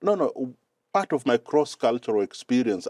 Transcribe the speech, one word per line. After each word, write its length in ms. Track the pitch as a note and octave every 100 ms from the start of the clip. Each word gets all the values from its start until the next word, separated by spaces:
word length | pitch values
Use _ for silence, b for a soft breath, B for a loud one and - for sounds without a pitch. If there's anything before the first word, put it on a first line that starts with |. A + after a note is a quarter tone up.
no, 120 | F#3
no, 400 | G3 E3 - B2+ - _ _ _
part 200 | G3 F#3+
of 120 | C#3+
my 140 | C3 A#2+
cross-cultural 800 | - D3 D3 - A#2+ A#2+ - G#2+
experience 640 | G2 - - B2 A#2 F#2